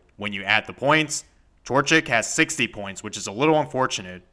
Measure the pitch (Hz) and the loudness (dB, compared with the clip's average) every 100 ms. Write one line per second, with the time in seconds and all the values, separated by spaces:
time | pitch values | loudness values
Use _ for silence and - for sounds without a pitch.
0 | _ - 104 98 98 107 101 98 135 156 | _ -10 -8 -4 0 0 0 -2 2 2
1 | 151 - - _ _ _ - 127 143 160 | 2 -4 -10 _ _ _ -2 0 4 4
2 | 151 120 107 - 156 - 117 104 98 92 | 4 0 2 0 0 0 -2 -4 -12 -10
3 | 110 101 101 101 151 156 143 135 127 - | -10 -8 -8 0 2 4 2 0 -2 -2
4 | 92 90 - | -8 -14 -18